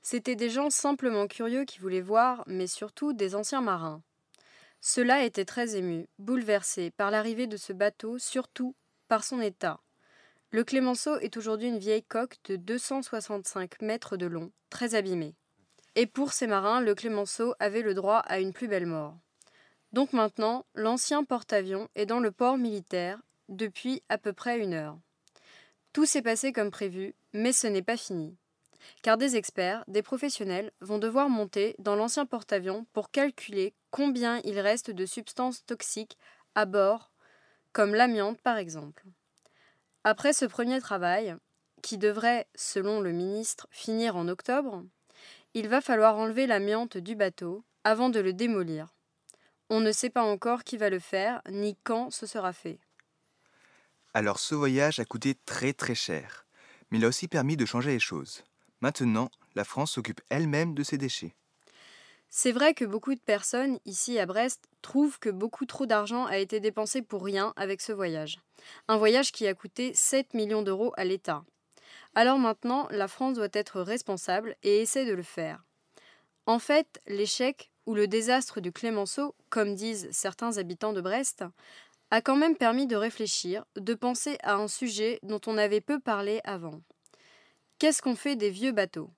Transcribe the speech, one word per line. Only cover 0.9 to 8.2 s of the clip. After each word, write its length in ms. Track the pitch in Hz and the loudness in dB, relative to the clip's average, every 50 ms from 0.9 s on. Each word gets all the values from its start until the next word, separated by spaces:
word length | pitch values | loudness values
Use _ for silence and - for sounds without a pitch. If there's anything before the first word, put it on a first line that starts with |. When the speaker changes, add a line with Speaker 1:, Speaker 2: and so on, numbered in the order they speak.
| 285 269 - 254 226 208 202 202 | 0 2 0 0 2 2 0 0
Speaker 1:
curieux 380 | - - 233 226 240 262 277 | -2 -4 -4 -2 0 -2 -2
qui 120 | 262 - - | -4 -8 -10
voulaient 240 | 185 190 185 185 | -6 -2 -2 -2
voir, 420 | 180 185 208 220 233 254 254 240 - - | 0 2 4 4 6 4 2 -2 -6 -6
mais 180 | 185 185 185 | -4 -4 -4
surtout 480 | 180 - - - 214 _ - - 294 294 | -4 -4 -8 -8 -12 _ -4 -4 -4 0
des 220 | 220 202 190 185 | 0 -2 -2 -2
anciens 260 | 202 214 - - 269 | -2 -4 -2 -2 -2
marins. 400 | 247 220 190 170 165 160 156 156 160 _ _ _ _ _ _ - _ _ - - - - _ _ | 0 0 0 -2 -2 -6 -8 -10 -14 _ _ _ _ _ _ -20 _ _ -20 -20 -20 -20 _ _
Ceux-là 440 | - - - - 247 240 254 285 269 | -4 -2 0 2 4 4 6 4 4
étaient 180 | 233 - - 196 | 0 0 -2 -4
très 320 | 185 - 247 240 233 214 | -4 -2 -4 -4 -2 -2
émus, 320 | 196 185 180 170 165 170 - _ _ | -2 -2 -2 -2 -4 -6 -10 _ _
bouleversés 720 | 196 202 254 262 233 208 214 202 185 - - - 180 170 | -6 -2 -2 -2 2 2 2 2 2 -2 -4 -4 -4 -6
par 220 | - _ 202 202 | -2 _ -2 0
l'arrivée 360 | 208 214 214 226 226 214 247 233 | 2 0 0 0 -2 -4 -4 -4
de 100 | 214 202 | -4 -10
ce 160 | - - 196 | -8 -10 -2
bateau, 440 | 185 202 208 208 _ - 220 233 | 2 2 2 2 _ -10 -8 -8
surtout 600 | 254 | -6